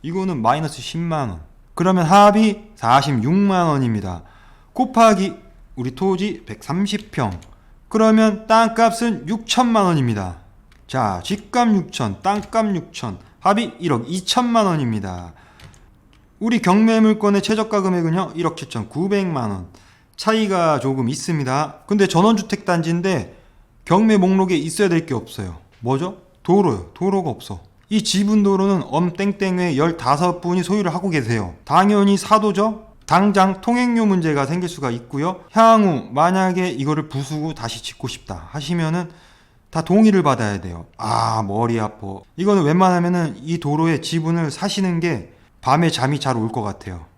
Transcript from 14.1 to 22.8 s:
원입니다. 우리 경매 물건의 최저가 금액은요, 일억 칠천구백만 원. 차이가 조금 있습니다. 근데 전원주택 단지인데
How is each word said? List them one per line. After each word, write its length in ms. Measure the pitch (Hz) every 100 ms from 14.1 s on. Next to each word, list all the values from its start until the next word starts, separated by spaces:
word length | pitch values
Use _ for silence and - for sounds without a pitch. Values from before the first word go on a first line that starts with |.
| 185 185 247 240 226 202
원입니다. 680 | 160 123 107 95 90 87 - - _ - - - _ _ _ _ _
우리 220 | 220 226
경매 380 | 185 196 220 226
물건의 420 | 220 214 208 202
최저가 400 | 196 214 220 208
금액은요, 520 | 190 180 165 170 170 156
일억 220 | 165 160
칠천구백만 920 | 135 117 98 139 190 202 190 147 113
원. 160 | 95 90 - - _ _ -
차이가 640 | - 220 214 185 165 143
조금 300 | 135 135 120
있습니다. 680 | 151 - 156 127 135 151 - -
근데 200 | 208 190
전원주택 580 | 170 208 214 - 202 -
단지인데 680 | 170